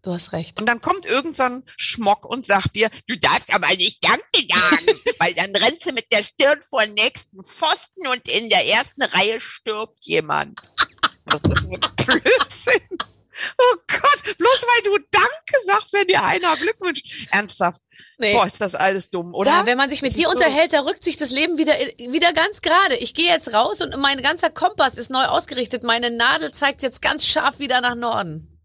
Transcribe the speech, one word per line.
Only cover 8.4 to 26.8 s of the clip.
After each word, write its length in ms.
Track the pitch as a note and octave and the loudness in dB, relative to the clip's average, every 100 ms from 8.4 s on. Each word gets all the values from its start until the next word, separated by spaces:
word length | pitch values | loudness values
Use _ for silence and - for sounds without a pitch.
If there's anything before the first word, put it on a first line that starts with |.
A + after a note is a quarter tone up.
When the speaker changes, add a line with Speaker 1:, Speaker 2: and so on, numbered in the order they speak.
| A3+ | 0
Speaker 2:
der 180 | G3 - | 0 2
ersten 340 | G#3+ C4+ - | 0 0 -4
Reihe 360 | A3+ F3+ G3+ A3+ | -2 0 0 -2
stirbt 680 | - - - G#3+ A3+ _ - | -10 -10 -8 -6 -8 _ -4
jemand. 540 | E3 D3+ D3 C#3+ - _ - - _ - _ - | -2 0 -4 -4 -12 _ -4 -4 _ -6 _ -6
Was 160 | D3+ | -2
ist 100 | - | 0
das 80 | - | 0
für 80 | - | -4
ein 480 | F#3 - - - B3+ | -6 -6 -4 0 2
Blödsinn? 760 | - A#4+ - - - A#4+ _ F4 - _ _ - - - | 4 2 2 -4 0 0 _ -14 -14 _ _ -12 -8 4
Oh 180 | B4 F#4 - | 4 4 -4
Gott, 500 | - - C4+ - G4 | 0 2 2 -2 0
bloß 260 | G4+ C5 | 2 2
weil 200 | A#4+ A#4+ | 4 2
du 140 | G#4 G4+ - | 2 0 2
Danke 520 | G#4 A4 D#5 - C#5 G4 | 2 2 0 -2 -2 2
sagst, 280 | G4+ G#4 | 0 0
wenn 140 | G4+ F#4 | -2 2
dir 140 | F#4 | 2
einer 360 | G#3 - F4 D#4 | 2 0 0 0
Glück 180 | F4 - | -2 -4
wünscht. 460 | F4+ D4 - - - | -6 -6 -10 -14 -2
Ernsthaft. 480 | G3 G#3 - F3+ - _ - - _ | -2 -2 -2 -2 -4 _ -20 -20 _
Speaker 1:
Nee. 160 | A3 | 2
Speaker 2:
Boah, 120 | A3 G3 | 2 2
ist 140 | - | -2
das 160 | G3+ - | -6 0
alles 360 | F#3+ G3 - | 0 0 -4
dumm, 220 | F#3 F3 | -8 -6
oder? 180 | F3 A3+ | 0 4
Speaker 1:
Ja, 140 | E4+ G4+ | 4 4
wenn 120 | B3 | 0
man 120 | C#4 | 0
sich 120 | C#4 | 0
mit 100 | C4+ | -2
Speaker 2:
Es 60 | D4+ | 0
Speaker 1:
dir 60 | E4 | 0
Speaker 2:
ist 60 | |
so 40 | F#4 | 4
Speaker 1:
unterhält, 340 | D#4+ C#4 E4 | 2 4 2
da 80 | D#4 | 2
rückt 240 | C#4 G4+ - | 0 -4 -4
sich 100 | - | -4
das 140 | C#4+ | -4
Leben 280 | C4 E4 D#4 | 0 0 0
wieder, 160 | D4+ | 2
wieder 600 | A3 C4 - A#3+ D4 E4+ | 2 0 -6 -6 2 2
ganz 260 | D#4+ F4+ G#4 | 2 -2 -2
gerade. 360 | E4 E4+ G4 A#3+ | 2 4 4 0
Ich 160 | A#3+ | -4
gehe 160 | - E4+ | 0 2
jetzt 240 | E4 - | 2 2
raus 260 | G#3+ C4 G#4 | 2 2 0
und 160 | D#4 - | -6 0
mein 260 | C#4 C4+ | 0 2
ganzer 280 | C4 D#4+ D#4+ | -2 0 -2
Kompass 460 | - F4+ G#4+ C4+ - | 0 -2 2 0 0
ist 140 | A#3 | -4
neu 140 | C4 | 0
ausgerichtet. 600 | B3+ - - B3+ A#3+ A#3+ | 2 0 -2 -6 -6 -4
Meine 280 | A#3+ A3+ A#3+ | -2 0 0
Nadel 400 | A#3 A#3+ D#4 D4+ | 0 0 0 -2
zeigt 300 | - C#4+ C#4+ | -2 -2 -2